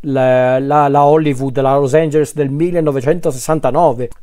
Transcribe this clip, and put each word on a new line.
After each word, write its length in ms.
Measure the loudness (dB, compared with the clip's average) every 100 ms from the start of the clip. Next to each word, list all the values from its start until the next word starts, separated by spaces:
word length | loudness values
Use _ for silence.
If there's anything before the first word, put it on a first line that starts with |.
la, 580 | -4 0 2 2 2 0
la, 300 | 0 2 2
la 160 | 4 4
Hollywood, 520 | 4 2 -2 -4 -2
la 200 | 0 0
Los 160 | 2
Angeles 400 | 2 2 0 -2
del 160 | -2 -4
millenovecentosessantanove. 1600 | -2 -2 0 -2 -2 -2 -2 -2 -6 -4 -2 0 0 0 0 -8 -10